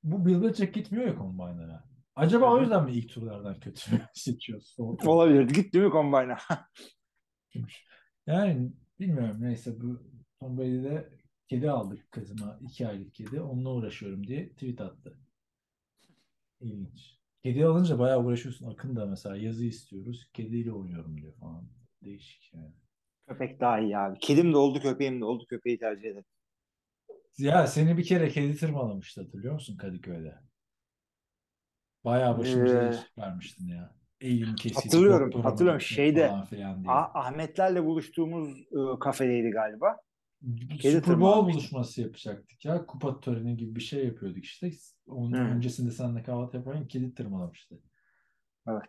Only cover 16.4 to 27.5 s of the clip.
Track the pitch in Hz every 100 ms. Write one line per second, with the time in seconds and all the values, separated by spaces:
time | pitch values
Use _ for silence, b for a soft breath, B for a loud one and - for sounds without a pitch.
16.4 | _ _ 120 101 95 - - _ _ _
17.4 | 131 127 160 165 180 127 123 131 120 117
18.4 | 131 120 117 101 131 120 104 95 104 98
19.4 | 110 113 117 110 - 98 110 120 - -
20.4 | 113 117 117 104 92 85 80 76 76 -
21.4 | 80 82 - - _ _ - 101 - _
22.4 | _ 82 78 _ _ _ _ _ _ 131
23.4 | 131 - 123 113 110 101 98 95 - 143
24.4 | 175 147 139 135 139 127 139 127 110 120
25.4 | - 120 123 117 113 101 110 101 101 _
26.4 | _ _ _ _ _ _ _ - _ -
27.4 | 139